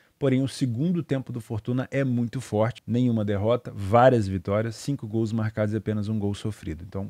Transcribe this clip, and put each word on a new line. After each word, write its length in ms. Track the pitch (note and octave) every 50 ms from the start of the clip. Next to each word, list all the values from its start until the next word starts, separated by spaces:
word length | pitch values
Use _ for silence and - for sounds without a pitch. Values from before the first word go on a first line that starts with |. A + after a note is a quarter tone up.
| _ _ _
porém 240 | _ - C3+ B2+ B2+
o 60 | C3+
segundo 560 | B2+ - - C#3 B2+ A2+ A2+ D3+ F3+ F3+ E3+ C#3+
tempo 280 | - C#3 C3+ B2+ -
do 80 | A#2+ B2
Fortuna 480 | G#2+ - A#2+ G#2 - - B2 C3 B2+ -
é 120 | - C#3 C#3
muito 380 | C3 A#2+ A#2+ A#2+ A2+ - C3+
forte. 400 | A#2 - G#2+ G#2 A2 A#2 B2 - -
Nenhuma 360 | - A2 A#2+ B2+ B2 A#2 A2 G#2
derrota, 480 | G#2 G#2 F#2+ G2+ A2 A#2+ A#2+ - - A2
várias 520 | G#2+ G2 F#2 G#2+ A#2+ B2 C3 B2+ A#2 G2+
vitórias, 480 | F#2+ F#2+ F#2+ - - G2 G#2+ A2+ A#2 A2
cinco 320 | - - - C#3+ B2+ -
gols 240 | G#2+ G#2 A2+ A2+ G#2+
marcados 440 | A2+ A2+ G#2+ G#2+ - A2+ G#2+ G#2 G#2+
e 20 |
apenas 320 | A2 - - G#2+ G#2+ G2+ G#2
um 80 | A2
gol 160 | G#2+ G2 G2+ G2+
sofrido. 500 | - - A2 G2+ - - F2+ D#2+ D#2 F#2
Então 200 | F#2+ - G2 G2 G#2